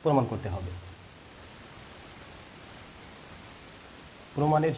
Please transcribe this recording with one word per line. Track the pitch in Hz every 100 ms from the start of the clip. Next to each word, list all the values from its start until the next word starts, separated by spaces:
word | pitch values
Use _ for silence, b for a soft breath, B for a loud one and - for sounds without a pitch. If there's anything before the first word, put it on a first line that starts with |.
প্রমাণ | 160 143 117
করতে | 113 104
হবে। | 87 90 - - - - - - - - - - - - - - - - - - - - - - - - - - - - - - - - - - - -
প্রমাণের | 143 151 151 160